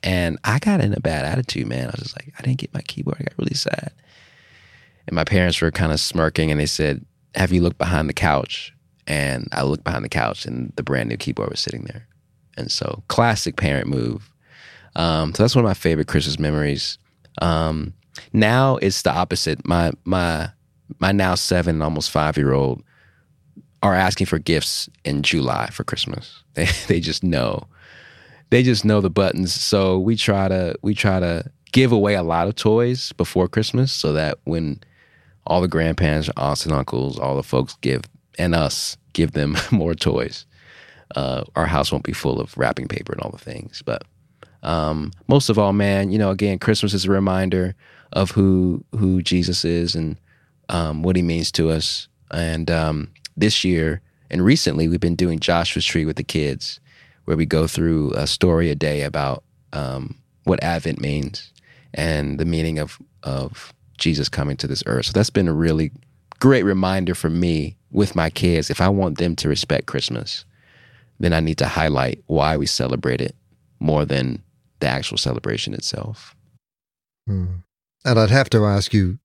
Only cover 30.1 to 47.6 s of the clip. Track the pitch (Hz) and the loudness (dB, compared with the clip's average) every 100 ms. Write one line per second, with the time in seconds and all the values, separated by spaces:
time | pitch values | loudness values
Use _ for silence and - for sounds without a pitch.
30.1 | 113 - 98 95 92 87 - 107 101 104 | 0 2 2 2 0 -2 -2 -4 0 2
31.1 | 92 87 85 127 _ _ - 131 117 104 | 2 0 -2 -6 _ _ 4 6 6 4
32.1 | 101 85 82 87 107 110 110 120 127 - | 2 2 0 0 0 2 4 2 -2 -6
33.1 | - 87 - 92 - 110 120 135 - 78 | -4 -2 2 2 0 0 0 0 0 0
34.1 | 76 78 - - 82 80 69 - _ _ | 0 0 -4 -4 -2 -2 -6 -12 _ _
35.1 | _ _ _ - 87 90 82 82 82 87 | _ _ _ -2 0 2 2 0 2 2
36.1 | 76 76 - 69 71 82 71 65 60 67 | 2 -2 -2 -2 -2 0 0 0 -2 -4
37.1 | 65 65 69 67 64 65 - - 65 - | -4 -2 -2 -2 -2 -2 -4 -4 -4 -6
38.1 | - _ - 87 85 73 - - - _ | -20 _ -2 0 2 0 -2 -6 -10 _
39.1 | - 80 73 73 76 - 107 82 80 - | -2 0 0 -2 -2 0 0 0 0 0
40.1 | 62 62 - - _ - - - - _ | 0 -2 -8 -20 _ -20 -20 -20 -20 _
41.1 | - 65 65 - - 80 80 69 71 - | -6 -4 -4 -4 -2 2 2 0 -2 -4
42.1 | - 69 64 - - 64 - 64 - - | -4 -2 -2 -4 -2 -2 -2 -6 -8 -8
43.1 | - - - - - - - - 58 - | -8 -8 -10 -14 -14 -14 -12 -8 -8 -8
44.1 | _ _ _ - _ - 82 78 78 76 | _ _ _ -20 _ -4 -2 0 -2 -6
45.1 | - - 139 131 107 101 101 101 98 98 | -10 2 2 4 2 4 2 2 2 0
46.1 | 107 101 95 104 92 - 110 104 98 92 | 2 2 2 0 0 0 0 0 0 2
47.1 | 98 98 92 95 92 | 2 2 2 0 0